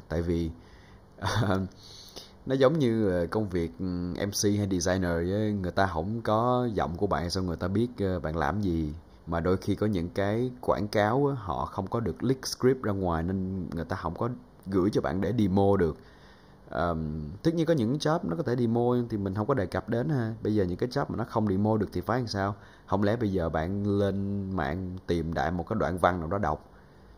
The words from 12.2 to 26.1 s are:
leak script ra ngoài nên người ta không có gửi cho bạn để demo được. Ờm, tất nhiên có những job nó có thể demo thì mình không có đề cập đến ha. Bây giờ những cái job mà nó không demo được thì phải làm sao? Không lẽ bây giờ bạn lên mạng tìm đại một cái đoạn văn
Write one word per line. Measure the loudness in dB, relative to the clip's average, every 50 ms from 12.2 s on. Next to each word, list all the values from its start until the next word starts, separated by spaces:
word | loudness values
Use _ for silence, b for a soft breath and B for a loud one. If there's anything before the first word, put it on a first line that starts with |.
| 0
leak | 0 0 0 -2
script | -8 -4 2 4 4 4 4 0
ra | -2
ngoài | -2 0 0 0 0 0 0
nên | 0 -2 -2 -2 -2 -4 -4 -6 -6 -6
người | -6 -4
ta | -4 -6
không | -4 -4 -6 -4
có | -2 -4 -4 -4 -6 -12 -20 -20 -16 -8
gửi | 0 2 2 2 4
cho | 2 2
bạn | 0 0 -2 0
để | 0 0 2
demo | 2 2 4 4 4 6 6 6
được. | 4 4 2 0 -4 B B B B B B B B B B B B B -8
Ờm, | -4 -2 -2 0 0 -2 -4 -4 -6 -6 -8 -10 -10 -2 0
tất | 0 2
nhiên | 2 2
có | 2 2
những | 2 2 0 0
job | 0 0 0 0 0 0
nó | -4 -4
có | -2 -2
thể | -2 0
demo | 2 2 2 2 2 4 4 2 2 0 0
thì | -2
mình | -2 -2 -2 0
không | -2 0
có | 0 0
đề | 0 0
cập | -2 -4 -4 -4 -2
đến | -2 -2 0 0
ha. | 0 0 0 -2 -4 -4 -2
Bây | 0 2
giờ | 2 2
những | 0 0
cái | -2 -4 -2
job | -2 -2 -2 -2
mà | -4
nó | -6 -4
không | -2 0 0 2
demo | 2 2 2 4 4 4
được | 2 0 -2 -2
thì | -4
phải | -2 0 0 0
làm | 0
sao? | -2 -2 0 0 0 -2 B B B B B B
Không | B 0 2 2
lẽ | 2 2
bây | 2 0 0
giờ | 0 0 0 0
bạn | 0 0 -2 0 -2 -2 0
lên | 0 2 2 2 2 0 -2 -2 -2 -2 -4 -4 -2 -2
mạng | -2 -2 -2 -2 -4 -4 -6 -8 -10 -4
tìm | -2 0 0 0 0 0
đại | 0 0 0
một | 0 -2 -2 -2
cái | 0 0
đoạn | 0 0 0
văn | 4 2 2